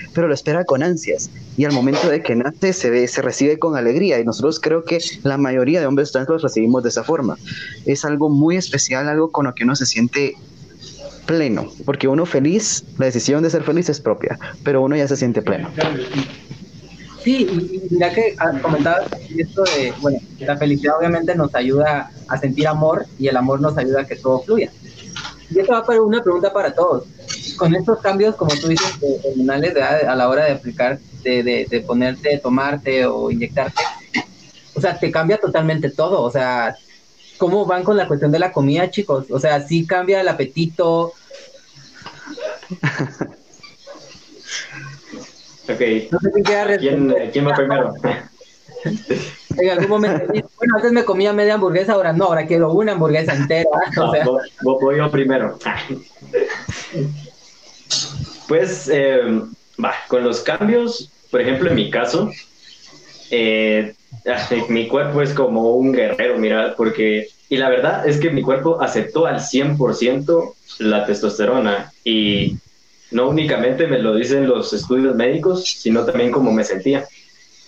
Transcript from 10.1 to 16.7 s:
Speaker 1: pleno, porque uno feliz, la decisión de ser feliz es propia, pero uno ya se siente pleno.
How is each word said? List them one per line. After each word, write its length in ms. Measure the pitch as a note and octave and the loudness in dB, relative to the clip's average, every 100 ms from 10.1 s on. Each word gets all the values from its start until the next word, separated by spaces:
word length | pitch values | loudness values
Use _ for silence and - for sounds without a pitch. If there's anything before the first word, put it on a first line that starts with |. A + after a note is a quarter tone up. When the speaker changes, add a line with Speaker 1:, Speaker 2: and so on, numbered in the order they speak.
| C#3 C#3 - - - - - - - - - - | 0 -2 -4 -16 -20 -20 -20 -20 -18 -18 -12 -2
Speaker 1:
pleno, 440 | E3 C#3+ G#2 G#2+ - B2 | 0 0 -2 -4 -8 -6
porque 220 | C3 C3+ | 0 2
uno 180 | C#3+ F3 | 2 2
feliz, 580 | C#3+ C#3 G3+ G#3+ - - - | 2 2 2 0 -4 -6 -2
la 80 | C3+ | 0
decisión 380 | A#2+ B2 D3 | 0 2 2
de 60 | E3 | 2
ser 140 | E3 | 0
feliz 260 | D3+ D#3+ F3 | 0 0 0
es 100 | D3 | -2
propia, 400 | - G#2 - - - - | 0 0 -2 -6 -12 -8
pero 180 | - C3+ | 0 2
uno 140 | C3+ D3+ | 2 2
ya 120 | C#3 | 0
se 80 | C3+ | 0
siente 260 | B2+ A2 | 0 0
pleno. 280 | - F#2+ - - D#3+ C3+ B2+ C#3+ - - - - - | 0 -2 -4 -4 -2 -4 -6 -6 -6 -10 -18 -18 -20